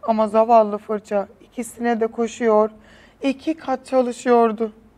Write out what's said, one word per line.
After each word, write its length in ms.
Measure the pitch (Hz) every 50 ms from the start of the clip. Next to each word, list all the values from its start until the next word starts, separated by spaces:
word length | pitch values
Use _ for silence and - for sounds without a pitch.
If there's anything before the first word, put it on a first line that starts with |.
| -
Ama 240 | - 226 214 220
zavallı 500 | 214 196 220 226 226 240 226 220 208 202
fırça 500 | 208 - - 220 208 202 - 208 202 196 - - _
ikisine 580 | - _ _ - 233 - - - 233 233 240 220
de 80 | 226
koşuyor, 640 | 226 226 - 233 220 - - 247 226 214 214 214 220 220 - - - - - - - _ _
iki 360 | - 277 262 - - 320 311
kat 280 | 320 - - 262 262 262
çalışıyordu. 880 | - 269 262 254 240 233 - - 254 240 233 233 226 214 214 226 214 - - _ _ _